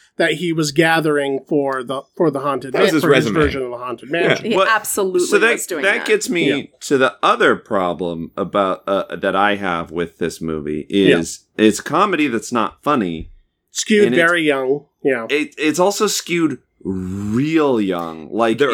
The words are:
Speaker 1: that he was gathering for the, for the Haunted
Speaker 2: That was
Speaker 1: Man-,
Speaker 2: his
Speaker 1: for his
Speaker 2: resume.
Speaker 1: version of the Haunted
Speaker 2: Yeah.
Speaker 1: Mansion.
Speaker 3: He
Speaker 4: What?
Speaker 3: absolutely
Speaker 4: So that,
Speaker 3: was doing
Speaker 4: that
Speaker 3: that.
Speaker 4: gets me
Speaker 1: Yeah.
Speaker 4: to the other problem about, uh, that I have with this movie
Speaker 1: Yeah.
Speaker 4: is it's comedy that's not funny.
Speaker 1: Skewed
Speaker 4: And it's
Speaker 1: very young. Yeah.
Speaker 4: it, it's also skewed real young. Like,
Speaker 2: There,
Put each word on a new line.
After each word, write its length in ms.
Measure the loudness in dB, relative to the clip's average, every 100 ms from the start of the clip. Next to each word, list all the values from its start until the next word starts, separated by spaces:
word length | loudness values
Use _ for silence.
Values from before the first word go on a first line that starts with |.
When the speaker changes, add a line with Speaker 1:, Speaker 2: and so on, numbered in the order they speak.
| _ -2
Speaker 1:
that 200 | -2 0
he 180 | -2
was 180 | -2 0
gathering 720 | 2 4 2 2 0 0 -4 -2
for 340 | -2 0 -4
the, 200 | -6 -8 -8 0
for 160 | 0
the 80 | 0
Haunted 320 | -2 -4 -4
Speaker 2:
That 120 | 0
was 40 | 2
Speaker 1:
Man-, 20 | 4
Speaker 2:
his 80 |
Speaker 1:
for 100 | 4
his 120 | 4 4
Speaker 2:
resume. 140 | 2
Speaker 1:
version 220 | 0 -2
of 80 | -8
the 60 | -8
Haunted 320 | -8 -10 -6
Speaker 2:
Yeah. 180 | -2 0
Speaker 1:
Mansion. 180 | 0 0
Speaker 3:
He 40 | 0
Speaker 4:
What? 140 | 2
Speaker 3:
absolutely 580 | 0 -2 -2 0 0 2
Speaker 4:
So 120 | 2
that, 120 | 2
Speaker 3:
was 140 | 0 -4
doing 160 | -2
Speaker 4:
that 140 | -2 -2
Speaker 3:
that. 100 | 0
Speaker 4:
gets 220 | 0 0
me 180 | 0 0
Speaker 1:
Yeah. 140 | -2 -6 _
Speaker 4:
to 160 | 0 2
the 200 | 2 2
other 360 | 0 2 2 2
problem 720 | -2 -2 0 -2 -6 -6 -10 -6
about, 460 | -2 0 0 -2 -2
uh, 260 | -2 -2 -4
that 180 | -2 2
I 200 | 0 0
have 360 | -2 -4 -4
with 280 | -6 -6 -4
this 200 | -6 -4
movie 440 | -6 -6 -6 -8 -2
Speaker 1:
Yeah. 280 | 2 4 4
Speaker 4:
is 300 | 0 -10 _ 2
it's 240 | 2 2
comedy 460 | -2 0 0 0 0
that's 240 | -2 -4
not 280 | -2 -4 -4
funny. 500 | -2 0 -2 -6 -12 -20 _ _ _
Speaker 1:
Skewed 340 | -10 0 4 4
Speaker 4:
And 80 | 4
it's 60 |
Speaker 1:
very 200 | 2 2
young. 420 | 0 0 -2 -4 -6 _
Yeah. 220 | -2 -2 -2
Speaker 4:
it, 240 | -2 -2 -2
it's 220 | -2 2
also 260 | 0 2 -2
skewed 540 | -2 -4 -2 -2 -4 _ _ -6
real 960 | -6 -6 -6 -2 -2 0 2 2 2
young. 480 | 2 -2 -4 -10 -6
Like, 260 | 0 2 2
Speaker 2:
There, 100 | 2